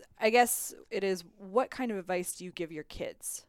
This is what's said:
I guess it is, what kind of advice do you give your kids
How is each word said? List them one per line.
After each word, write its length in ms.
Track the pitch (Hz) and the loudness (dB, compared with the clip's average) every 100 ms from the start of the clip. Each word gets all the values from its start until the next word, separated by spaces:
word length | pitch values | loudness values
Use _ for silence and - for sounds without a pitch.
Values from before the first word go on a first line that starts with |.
| - - | -20 0
I 120 | 220 | 6
guess 440 | 240 240 - - - - | 6 6 2 -6 -12 -8
it 140 | 190 | -2
is, 180 | 196 185 170 - | 0 0 -4 -18
what 340 | 196 214 - | -2 0 0
kind 220 | - 247 | -2 -4
of 60 | 202 | -4
advice 360 | 180 180 180 - | -2 -4 -4 -8
do 80 | |
you 60 | 180 | -10
give 220 | - 160 | -8 -8
your 100 | 156 | -8
kids 600 | - - 127 - - - | -12 -8 -8 -8 -10 -10